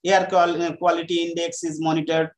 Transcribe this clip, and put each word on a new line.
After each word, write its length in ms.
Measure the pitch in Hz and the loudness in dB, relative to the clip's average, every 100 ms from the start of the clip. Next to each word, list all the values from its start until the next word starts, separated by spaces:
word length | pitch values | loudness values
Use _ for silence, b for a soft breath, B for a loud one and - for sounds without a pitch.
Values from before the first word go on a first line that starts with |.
| 175 | 4
Air 200 | 190 185 | 2 4
qual-, 340 | 185 170 165 | 2 2 0
uh, 140 | 170 151 | -4 0
quality 480 | 175 170 165 175 | 0 0 -2 -2
index 400 | 170 170 170 - | -2 -4 -6 -6
is 160 | 165 151 | -8 -4
monitored 480 | 160 160 156 160 160 | -2 -2 0 0 -2